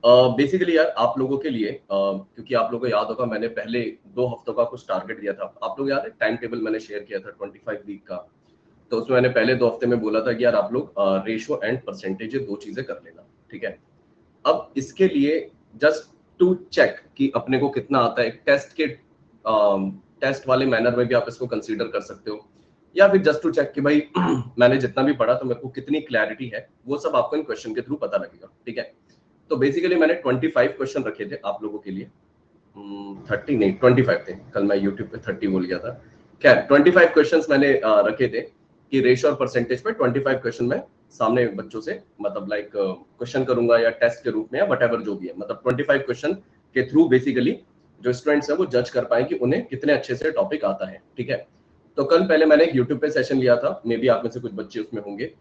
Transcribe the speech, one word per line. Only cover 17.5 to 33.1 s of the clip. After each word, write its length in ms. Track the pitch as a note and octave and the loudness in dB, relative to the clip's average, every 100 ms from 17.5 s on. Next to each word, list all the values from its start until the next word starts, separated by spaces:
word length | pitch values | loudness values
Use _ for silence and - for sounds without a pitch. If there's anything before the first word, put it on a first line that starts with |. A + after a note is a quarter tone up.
| C3 | 0
को 100 | C3+ | 0
कितना 300 | C3 G2+ C3+ | -4 -2 0
आता 220 | A#2 - | 0 0
है, 60 | A2+ | -4
एक 160 | - - | -2 0
test 300 | C#3 - - | 0 0 -6
के, 80 | D3 A#2+ _ _ _ _ A2 | -6 -6 _ _ _ _ -2
अ, 300 | A2 G#2 G2 F#2+ F#2+ _ _ | 2 4 2 -2 -8 _ _
test 260 | C3+ C#3 C3 | -4 -2 2
वाले 180 | B2+ C3+ | 2 4
manner 300 | A#2 A#2 A#2+ | 2 2 2
में 120 | A#2+ | 2
भी 80 | A#2+ | 2
आप 100 | A2+ | 0
इसको 200 | - B2+ | -8 -6
consider 380 | A2 G#2 G#2+ A2+ | -6 -4 -6 -4
कर 160 | G2+ | -6
सकते 300 | G2 G2+ - | -8 -14 -12
हो, 180 | G#2 - _ _ _ _ E3+ | -12 -14 _ _ _ _ 4
या 100 | G3 | 6
फिर 140 | G3 | 6
just 180 | F3 D3 | 4 2
to 80 | E3+ | 0
check 180 | D#3 C#3 - | 0 -2 0
कि 60 | |
भाई, 220 | C#3 D3+ D3 - | 2 2 0 -2
<clears throat> 260 | F3 C3 A#2+ - | 0 -2 -4 4
मैंने 180 | B2 C3+ | 4 4
जितना 260 | B2 - | 0 0
भी 100 | C3+ | 0
पढ़ा, 200 | C#3 A2+ | 2 2
तो 120 | B2+ C3 | 0 -2
मेरे 140 | A#2+ | -6
को 100 | B2+ | -8
कितनी 320 | C3 C3 D3+ | -12 -4 -6
clarity 460 | D3+ A#2+ G#2+ - B2+ | -2 -2 -2 -4 -10
है, 220 | G#2+ - _ A#2+ | -12 -14 _ -8
वो 100 | C#3+ | -6
सब 180 | D3+ C3+ | 0 0
आपको 200 | A#2+ D3+ | 0 -2
इन 80 | |
question 320 | D3+ A2 A#2+ A2 | -4 -8 -6 -8
के 60 | |
through 200 | A#2+ D3 | -6 -6
पता 160 | G2+ G2+ | -4 -4
लगेगा, 300 | F#2+ - - _ - | -6 -16 -20 _ -12
ठीक 120 | A#2 | -10
है। 160 | - _ _ _ _ _ _ | -10 _ _ _ _ _ _
तो 60 | C#3+ | 0
basically 440 | C3+ C#3+ F3+ F3+ | 0 0 0 2
मैंने 140 | D#3 | 2
ट्वेंटी 340 | E3+ C3 B2+ D#3 | 2 -2 -2 0
फ़ाइव 240 | - B2 | 2 0
question 320 | - C3 D3 | 0 -6 -4
रखे 280 | A2 - G2+ | -6 -6 -10
थे 80 | C#3+ G2+ | -8 -8
आप 180 | G2+ | -8
लोगों 160 | G#2+ G#2 | -8 -10
के 120 | - | -12
लिए, 200 | F#2+ B2 _ _ _ _ _ _ - | -12 -12 _ _ _ _ _ _ -20
हम्म, 560 | G2+ G2+ G2+ | -16 -14 -14